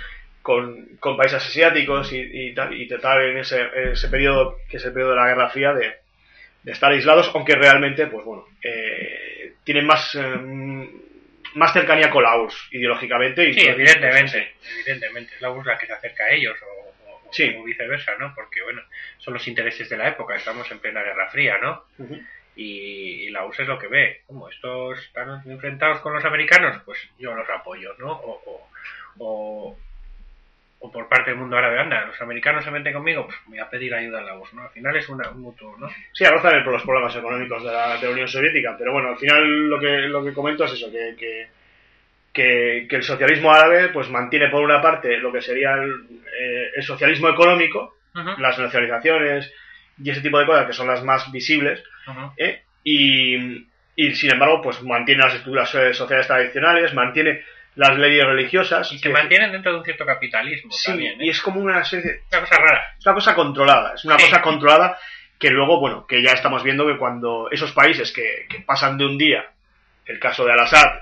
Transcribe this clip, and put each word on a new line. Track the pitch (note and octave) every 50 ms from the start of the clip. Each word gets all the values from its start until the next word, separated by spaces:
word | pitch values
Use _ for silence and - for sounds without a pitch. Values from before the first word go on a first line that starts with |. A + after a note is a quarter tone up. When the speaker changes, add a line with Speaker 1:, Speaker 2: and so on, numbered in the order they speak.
| - - - - - - _ _
Speaker 1:
con, | - - B2 A#2+ B2 A#2+ A#2+ A#2 A#2 - G2 -
con | - C#3 C3+
países | - C3+ C3 C#3 B2+ -
asiáticos | - - D3+ E3 E3 D3+ D3+ C3+ C#3 C#3 C#3 C3+ C3+
y, | C3 B2+ B2 A#2+ B2+ C3 C3 B2
y | A#2
tal, | C3 C3+ C#3 C3
y | B2 B2 A#2+
tratar | B2 A#2 C3 C3 C3+ C3
en | C3 B2+ C3 C3
ese, | C3 - C3 B2+
en | B2 A#2+ - C3 B2+ B2+
ese | B2+ - - C3
periodo, | C3+ C3+ C#3 C#3 C#3 C3+ C3 C3 - - - -
que | - B2+
es | B2+
el | B2+ B2+
periodo | C3 C3 C3
de | B2+ B2+
la | B2 B2
Guerra | B2+ B2 B2 -
Fría, | - C#3 C3+ C#3+ C#3+
de, | B2+ A2+ A2 - - _ _ _ _ _ _ _ - - - _ _ -
de | B2
estar | A#2 - C#3 C#3
aislados, | D3 C3+ B2 D3+ D#3 F3 E3+ - -
aunque | D3+ C#3 D3+ D3
realmente, | B2+ C#3+ C#3 C3+ C#3 C#3+ C#3 C3+ D3 D3+ -
pues | A2+ G#2+ G#2
bueno, | A2+ G#2+ F#2+ - _ _ _ -
eh, | A#2+ A#2 A2+ A2 A2 - - - - - - - - - - - - - _ -
tienen | - C#3+ C#3+ C#3+
más, | D3+ D#3 D#3 - - -
eh, | C#3+ C3+ C3 C3 B2+ C3 C3 C3+ C3+ C3+ C3+ C3+ C3+ C3 - - - - - _ - _ _ _ _ - - -
más | D3+ E3 E3 -
cercanía | F#3 - - D#3 D#3 D#3 D3
con | C#3+ C#3 A#2+
la | A2+ - A#2
urss | A2 G#2+ - - - -
ideológicamente | - B2 B2 A#2+ A#2 A#2 B2+ A#2 B2 A#2+ B2+ C3 C3 E3+ F3 D3+
y | -
Speaker 2:
Sí, | G#3+
Speaker 1:
todo. | F3+ C#3
Speaker 2:
evidentemente, | B2+ C3 C3+ D3+ D#3 - C#3+ B2+ C3 C#3 C#3 C3+
Speaker 1:
Sí, | A#2+ G#2+ - - - _
sí. | _ - - -
Speaker 2:
evidentemente. | - C3+ C3+ B2 A#2 G#2+ A2+ A#2+ A#2+ - -
Es | -
la | B2+ B2+
urss | B2+ C3+ C3+
la | B2+ A2+ -
que | - -
se | A2
acerca | - - A#2 - - G#2+
a | A2
ellos | C#3+ D#3 C3 A2+ G#2+ -
o, | - G2+ G2+ G2 G#2 - - _ _ - - - _ -
o, |
Speaker 1:
Sí. | - - D3+ A#2 G#2 A2+
Speaker 2:
o | A2+
viceversa, | A#2 A#2 - A#2+ A#2+ C#3 C#3+ - - G#2 A2+
¿no? | C3+ C#3+ C#3
Porque, | C#3 C3 - - -
bueno, | - A#2+ A#2+ A#2+ - _ - - - - - _
son | - - B2
los | A#2+ - B2
intereses | A#2 A#2+ A#2 A#2 - - A#2 -
de | A#2 G#2+
la | A2+ D3+
época, | - - B2+ - -
estamos | - - A2 A2+ A#2+ A#2 -
en | A2+ G#2
plena | - G#2+ G#2+ G#2+
Guerra | G2+ G2+ F#2+ F#2 F#2+ -
Fría, | - C#3+ C#3+ A#2 G2+ G2+
¿no? | A#2+ C#3+ E3+ - _ _ _ -
Speaker 1:
Ujú. | C3 A#2+ D3 - - - - - _ _ _
Speaker 2:
Y, | - G#2+ G#2 G2+ G2+ G2+ G2+ G2+ G2 G2 F#2 E2+ - G2+ G2+
y |
la | G#2 G2 F#2+
urss | G#2 - -
es | C3 C3+
lo | C3 -
que | - -
ve, | B2+ C#3+ C3 G#2+ - - _ _
como | C#3 B2 F2 F2
estos | - - - B2+ B2+ B2+ B2+ B2+ B2+ C3
están | - - - B2 B2 C3+ C#3 C3+ C3+ C3
enfrentados | C3 C3 C#3 C#3+ C3+ C3+ D#3 D#3 D3+ -
con | - D3+ D3+
los | D3+ D3+
americanos, | D#3 D3+ D3+ D#3 D3+ F3 F3+ E3+ C3+ - - -
pues | - G2+ - - - _ _
yo | B2+ B2 A2+
los | A2+ A2 -
apoyo, | G2 F#2+ - - - F#2+ F#2+ G2 G2+ -
¿no? | B2 D3
O, | D#3 - - A#2 G#2 - -
o, | - - - - _ _ - - - - - - - _ -
o, | A#2 A2 A2 G#2+ G#2+ G#2+ G#2+ G#2 G2+ G2+ G2+ - - - - - - - - - - - - _ _ _ _ _ _ _ _ _
o | B2+ A2+
por | - A#2 A2+ -
parte | C3 B2 A#2+ B2+
del | B2 B2
mundo | B2+ B2 B2 B2
árabe, | B2+ A#2+ A#2 B2+
anda, | D3 E3 B2+ A2 G#2
los | - - -
americanos | A#2+ A#2 A#2 A#2+ - D3 D3+ D3+ C#3
se | D3+
meten | D3 D3 C#3+ D3 C#3
conmigo, | C#3+ D3 E3 E3 C#3+ B2
pues | - - - _ A2
voy | A2 A2
a | A2 -
pedir | B2 B2 B2+ B2 A#2+
ayuda | A#2 A#2 A#2 A2+ G#2+
a | G2+
la | G2 - -
urss, | - - A#2
¿no? | A#2+ B2
Al | A#2+
final | _ A#2 B2 C#3 D3+
es | D3+ D3 C#3+
una, | C3+ B2+ A#2 A2+
un | A2+ B2+
mutuo, | B2+ A#2+ - _ A2 G#2+ G#2 A2+
¿no? | C#3 C#3+ - - - - -
Speaker 1:
Sí, | - F#3+
arrozan | D#3+ D#3 E3+ - F3 D#3+ C#3+ C3
por | C3 B2
los | A2+ -
problemas | - C3 C3 B2 A2+ A#2
económicos | A#2+ A#2 A#2 B2 B2 B2+ B2 A#2+ A#2
de | A#2+ A#2+ A2+
la, | A#2 A#2 A#2+ A#2+ A2+
de | B2+ B2
la | B2
Unión | C3 B2+ A#2+
Soviética, | B2+ C3+ C#3+ D#3+ D#3 C#3+ C3 A#2 A2 -
pero | A#2+ B2+ C#3
bueno, | C#3 B2+ B2
al | A#2+ -
final | C#3 C#3+ D3 D3+ D#3 D3+ D3+ D3+ D3+ D3+
lo | D3 C#3+
que, | D3 C#3+ C#3+ C#3 C#3 C#3+
lo | C#3+ C#3+ C#3
que | C#3+
comento | C3+ C#3+ C#3+ D3+ D3+ D3+ D#3
es | C3+ B2+
eso, | A#2+ A#2 G#2+
que, | G#2+ A#2 A2+ A#2 A#2+ A#2
que, | A2+ A2+ A2 A2 A2+ - _ _ _ _ _ _ _ _ _ _ _ _ _ _ _ _ -
que, | - B2+ B2+ B2 A#2+ A#2+ A#2+ A#2+ A#2+ A#2+ A#2+
que | C#3 B2+
el | A#2
socialismo | - C3+ A#2+ C3+ C#3 D#3 D3 D#3+ D#3
árabe, | D#3 D#3 D#3 E3 F3 F3 F3+ F3
pues | - D3 B2+ A#2+
mantiene | B2+ B2 B2 B2 D3+ D3 C#3+ C3
por | C#3 D3
una | D3 D3 D3 C#3+
parte | D#3 D#3+ D#3 - - B2 A#2+ A2+
lo | B2+ B2
que | A#2+ A#2+
sería | A#2+ B2+ B2 C3 C#3 C3+ C3+
el, | C3+ C#3 C#3 C3+ B2+ - A#2+ A#2 - - - - B2
eh, | B2+ B2 A#2+ B2 A#2+ - -
el | C#3 C3+
socialismo | - C3+ C3+ D3 C#3+ D#3+ C#3 E3 D#3+
económico, | D3+ E3 F3 F3 F3+ F3 E3 D#3+ - - A#2 - _ _ _ _ -
Speaker 2:
Ujú. | F3 E3 F3+ G3 -
Speaker 1:
las | C3 B2+ B2+ B2+
nacionalizaciones | B2+ B2 C3 B2 A#2+ A2+ A#2 A#2 A#2 D#3+ D#3+ D#3 D3+ C#3+ C#3+ C#3+ C#3 - - - - - - - _ _ _ -
y | C#3 C#3+
ese | C3 C#3
tipo | C#3 D3 C#3+ D3
de | C#3+
cosas | D#3 D#3+ C#3+ C3 B2
que | A#2+
son | C3 B2 B2+
las | B2+ B2 C3
más | C3 C3 C3 C3 C3+
visibles, | C3+ B2+ B2 - D#3 D3+ C#3+ C#3+ - - - - - - - C3+
Speaker 2:
Ujú. | C3 C3 C#3 C#3 - -
Speaker 1:
¿eh? | E3 F#3+ - - _ _ _ _ -
Y, | D3+ D3 C#3+ C#3 C#3 C3+ C3 C3 B2+ B2+ B2 B2 B2 A#2+ A#2 - _ _ _ _ _ -
y | - D3+ D3 B2
sin | - D3+ C#3 B2+
embargo, | B2 C#3 D3 E3 -
pues | - C3 A2+ A#2 B2
mantiene | B2+ A#2+ A#2+ A#2+ C3+ C#3 C3+ C3
las | B2 B2
estructuras, | A#2 - C3 C3 C3 A#2 - -
eh, | C#3 C3 B2+ B2
sociales | - B2+ B2 C3+ C3 B2 -
tradicionales, | C3+ B2+ B2 A#2+ - C#3 D3+ E3+ E3+ E3+ E3+ D3 C#3
mantiene | C3 B2 B2 B2 D#3 D#3 D#3 C3+ - - - - - - _ _
las | C#3 C#3 C3+ C3+ C#3
leyes | D3 D3 D3 C#3+ C#3
religiosas, | C3+ C3+ C3 C3 C3 F3 F#3 F3+ - E3+ D3 - - C#3+
Speaker 2:
Y | C#3
se | - D3+
Speaker 1:
que | C#3
Speaker 2:
mantienen | D3+ D3 D3 F3 G3 A3 G3+
dentro | F#3+ F#3+ F#3+ F#3 E3+
de | E3
un | E3
cierto | E3+ D#3 - D3+
capitalismo | C#3 C3 - C3 A#2+ - A2+ A#2+ C#3+ D#3 C#3 - A3
Speaker 1:
Sí, | - - - F#3+
Speaker 2:
también, | F#3 E3 D3+ - - A#2
¿eh? | D3+
Speaker 1:
y | D#3+
es | D#3+ -
como | - G3+ F#3 G3
una | G3+ G3 F#3 F3
especie | E3+ - F#3 F3 E3+ E3 - - - -
Speaker 2:
Una | F#3 F3
cosa | F3 - F3 D3+
rara. | D#3 D#3 C#3+ - - - - -
Speaker 1:
es | -
una | G3 F#3+
cosa | G#3 - A3 -
controlada, | E3+ D3+ C#3+ C3+ C3+ C#3 C#3 C#3 A#2+ A2 - -
es | - -
una | D#3 D3+ -
Speaker 2:
Sí. | F3+ -
Speaker 1:
cosa | F3+ F3
controlada | E3+ D#3+ D3+ C#3+ C#3+ D3 D#3 E3 F3+ F#3 - - - - - - - _ _ -
que | - C#3
luego, | B2+ C#3 C#3 D3 E3+ D3+
bueno, | C#3 B2+ G#2 F#2 - -
que | B2+ B2
ya | B2 B2+
estamos | B2+ B2+ - C3+ C3 B2 B2
viendo | C3+ C3+ C#3 D3 D3+
que | C#3+ -
cuando | C3 A#2+ A#2+ A#2+ A#2+ A#2 A#2 A2+ A2+ B2+
esos | - C#3 D#3 C3+ -
países | C#3+ C#3 D#3+ D#3+ C3+ A#2 - -
que, | B2+ A#2 A2 - - - -
que | - -
pasan | - - C#3 C3+ C#3+ C3+ C3+ C#3
de | C#3+
un | C#3 C#3 C#3
día, | D#3 D3+ B2+ G#2 - - _ _ _ _ _ _ _ _ _ _ _
el | - A2+ -
caso | - B2+ B2 - B2+
de | A#2+ A#2+
Al-Assad, | A#2+ A#2+ A2+ D#3+ D3+ D3 - - -